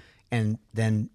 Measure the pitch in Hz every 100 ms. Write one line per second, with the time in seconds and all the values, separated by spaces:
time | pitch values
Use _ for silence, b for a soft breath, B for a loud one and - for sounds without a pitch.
0 | B B _ 117 107 110 _ 110 113 107
1 | -